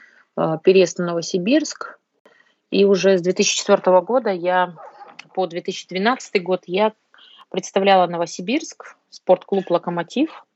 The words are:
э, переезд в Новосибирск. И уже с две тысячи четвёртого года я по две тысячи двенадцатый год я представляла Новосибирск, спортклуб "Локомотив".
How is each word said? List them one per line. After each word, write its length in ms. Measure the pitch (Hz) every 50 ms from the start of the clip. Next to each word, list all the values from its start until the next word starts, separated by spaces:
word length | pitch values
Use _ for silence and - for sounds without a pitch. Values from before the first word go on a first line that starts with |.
| - _ _ _ _ _ _ 165
э, 200 | 170 160 160 160 -
переезд 360 | 185 190 190 180 170 - -
в 40 | 175
Новосибирск. 960 | 175 170 170 165 - - 185 175 214 277 311 294 - - - - - - _ _ _ _ _ _ _ _ _ _ _ _ _ _ _
И 140 | - 190 196
уже 320 | 196 196 180 170 196 196 180
с 40 |
две 120 | 165 180 180
тысячи 240 | - 202 - - -
четвёртого 440 | - - 202 180 - 190 185 185
года 280 | 175 175 233 269 220 220
я 440 | 190 175 170 180 180 185 180 175 165 160 - - - - - - - - - _ _
по 140 | 185 185 175
две 140 | 160 175
тысячи 260 | 165 202 180 - - -
двенадцатый 540 | 180 185 196 233 262 262 - - - 196
год 220 | 175 180 185 180 - -
я 260 | 175 196 214 214 - _ _ _ _ _ _ _ - - - _
представляла 580 | - 185 185 - - 196 196 196 196 185 180 170
Новосибирск, 880 | 175 165 170 165 - - 180 185 247 330 330 - - - - - - _ _ _
спортклуб 600 | - - _ - 185 180 - - 196 196 185 -
"Локомотив". 760 | 175 165 - 175 175 175 170 - - 240 311 320 - - - _ _